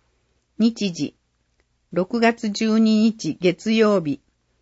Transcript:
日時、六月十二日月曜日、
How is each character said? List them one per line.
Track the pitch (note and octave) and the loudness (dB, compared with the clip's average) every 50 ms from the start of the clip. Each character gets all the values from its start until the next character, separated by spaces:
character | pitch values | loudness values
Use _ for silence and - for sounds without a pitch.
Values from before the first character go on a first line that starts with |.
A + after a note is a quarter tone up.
| _ _ _ _ _ _ _ _ _ _ _ | _ _ _ _ _ _ _ _ _ _ _
日 | - G#3+ A#3 A3+ - G3+ G3 | 0 0 0 0 -2 -6 -8
時、 | E3+ E3 C#3+ - - _ _ _ _ _ _ _ _ _ _ _ _ _ _ _ | -6 -6 -8 -10 -10 _ _ _ _ _ _ _ _ _ _ _ _ _ _ _
六 | - F3 F#3 - - A#3 | -6 -6 -4 -4 -2 0
月 | A#3 A3+ A#3 A#3 - G#3+ | 0 0 0 0 -6 -8
十 | G3+ - A3 A3 G#3+ A3+ | -4 -2 -2 0 2 2
二 | A3 A3 A3 G#3+ A3 | 4 4 4 4 2
日 | A3+ G#3+ - - E3 - - | 2 0 -2 -8 -8 -8 0
月 | E3+ F3+ E3+ - - G#3+ | 0 -2 -2 0 -4 -2
曜 | A3+ A3+ A3 G#3+ G#3 F#3+ | 0 2 2 2 2 0
日、 | E3 D3 C#3 - _ _ _ _ _ _ _ _ | -2 -4 -8 -8 _ _ _ _ _ _ _ _